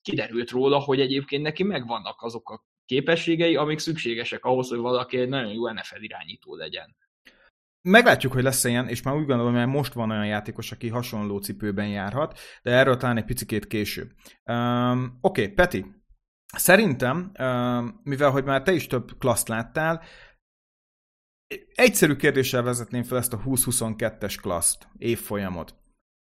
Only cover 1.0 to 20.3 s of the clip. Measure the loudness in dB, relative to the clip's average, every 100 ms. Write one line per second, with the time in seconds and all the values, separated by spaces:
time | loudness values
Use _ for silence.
1 | 0 -2 -4 -4 -4 -2 -2 -2 -6 -8
2 | -8 -10 -10 -10 -12 -16 _ _ -4 0
3 | 2 0 2 2 2 2 0 -2 -4 -4
4 | -4 -4 -6 -6 0 0 0 -4 0 0
5 | 0 -2 0 -2 -4 -4 -6 -6 -12 -14
6 | -14 -14 -16 -18 -16 -14 -12 -12 -14 _
7 | _ _ _ _ _ _ _ _ 6 8
8 | 8 6 4 2 2 2 2 0 -2 -4
9 | -2 -2 2 2 2 2 2 0 -2 -4
10 | -4 -2 -2 -4 -6 -10 -12 -8 -6 -4
11 | -6 -6 -4 -6 -6 -6 -4 -2 -4 -4
12 | -4 -4 -4 -6 -20 -10 2 6 6 4
13 | 0 -2 -2 -6 -4 -4 -2 -4 -4 -6
14 | -10 -16 -20 -16 -6 -2 0 2 2 0
15 | -2 -2 0 2 2 4 2 2 -6 -14
16 | _ _ _ _ -12 0 6 6 6 2
17 | 0 -2 -6 -6 -2 0 0 -2 -4 -8
18 | -6 2 4 4 2 2 2 0 0 -4
19 | -4 -4 0 0 0 -4 -4 -2 -2 -2
20 | -6 -20 -20